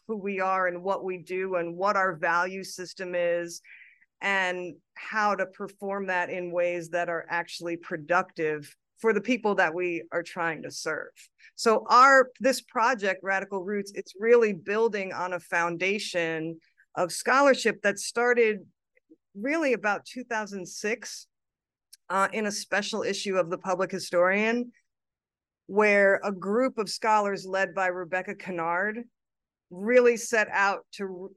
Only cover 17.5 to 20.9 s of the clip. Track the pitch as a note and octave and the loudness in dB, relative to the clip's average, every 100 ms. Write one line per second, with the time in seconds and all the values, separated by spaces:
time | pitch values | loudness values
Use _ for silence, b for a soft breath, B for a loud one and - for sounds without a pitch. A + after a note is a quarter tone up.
17.5 | B3+ A3+ G3+ G3+ G3+ - A#3 A#3+ A#3+ A3 | 4 0 0 -2 -2 -4 0 2 4 2
18.5 | G#3+ - _ _ _ _ _ _ G3 A#3+ | 0 -8 _ _ _ _ _ _ -8 -2
19.5 | E4 D4 G#3+ G#3 F#3 - B3 A#3+ A3 G3+ | 0 2 2 0 -2 -4 -12 -6 -6 -4
20.5 | G3+ E3+ - G#3 | -8 -10 -6 -4